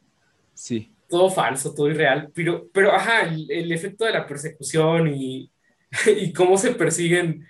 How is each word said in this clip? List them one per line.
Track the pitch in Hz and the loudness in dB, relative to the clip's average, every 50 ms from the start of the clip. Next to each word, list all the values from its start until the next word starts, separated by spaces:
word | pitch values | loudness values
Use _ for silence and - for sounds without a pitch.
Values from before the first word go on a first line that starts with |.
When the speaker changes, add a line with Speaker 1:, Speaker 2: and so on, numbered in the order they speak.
| _ _ _ _ _ _ _ _ _ _ _ | _ _ _ _ _ _ _ _ _ _ _
Speaker 1:
Sí. | - - - 123 110 107 - _ _ _ - | -20 -10 -6 -6 -6 -6 -10 _ _ _ -4
Speaker 2:
todo | 175 170 185 185 | 2 4 4 4
falso, | 185 170 - 117 131 135 - 151 - | 4 0 0 0 -2 -4 -6 -6 -4
todo | 151 147 147 | -2 0 0
irreal, | 160 - 156 135 135 151 - - - | 0 2 2 2 2 0 -2 -6 -8
pero, | 175 165 165 170 165 - - | -4 -4 -2 -4 -4 -8 -2
pero, | - 196 196 208 175 | 0 2 4 4 4
ajá, | 190 - 226 226 220 185 | 2 2 2 2 2 0
el, | 165 160 156 156 - | 0 -4 -6 -6 -6
el | 156 170 165 170 | -6 -6 -4 -4
efecto | 165 165 - 196 - - 220 | -6 -6 -6 -10 -6 -4 -2
de | 220 | -2
la | 185 160 - | -2 -2 -4
persecución | - 143 143 143 156 - - 120 - - 160 156 160 165 165 165 156 143 | -6 -10 -10 -10 -12 -12 -12 -10 -2 0 2 2 4 4 2 2 0 0
y, | 139 131 131 131 131 - - _ _ _ _ _ _ _ _ | -2 -6 -6 -8 -10 -12 -16 _ _ _ _ _ _ _ _
<laughs> | - - - | -6 2 4
y | 220 214 208 190 160 | 4 4 4 0 -2
cómo | - - 180 180 190 | 0 2 4 4 4
se | 190 220 247 - | 4 2 0 0
persiguen | - 165 160 160 175 170 165 175 180 170 165 151 - - | 0 0 0 0 0 0 2 2 2 0 -2 -4 -6 -10